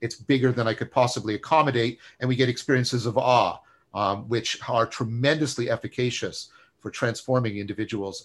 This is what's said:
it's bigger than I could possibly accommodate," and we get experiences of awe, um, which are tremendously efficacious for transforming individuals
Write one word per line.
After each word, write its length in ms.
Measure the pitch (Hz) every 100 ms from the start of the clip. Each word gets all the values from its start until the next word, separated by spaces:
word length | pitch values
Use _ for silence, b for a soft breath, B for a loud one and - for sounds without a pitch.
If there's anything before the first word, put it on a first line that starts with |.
it's 160 | 117 -
bigger 340 | - 139 127
than 160 | 120 113
I 80 |
could 160 | 110 117
possibly 460 | - 123 - 104 104
accommodate," 640 | - 160 147 123 117 120 B B
and 100 | 127
we 60 |
get 140 | 127 127
experiences 580 | 123 - 131 123 127 113
of 100 | 107
awe, 440 | 120 123 95 78 b b b
um, 340 | 95 101 101 113
which 300 | 117 113 - -
are 160 | 123
tremendously 840 | 113 - 117 117 135 156 147 - 120
efficacious 800 | 117 120 - 123 120 98 - - b b _
for 120 | 104
transforming 640 | - 120 110 - 127 117 101
individuals 640 | 101 104 110 110 98 95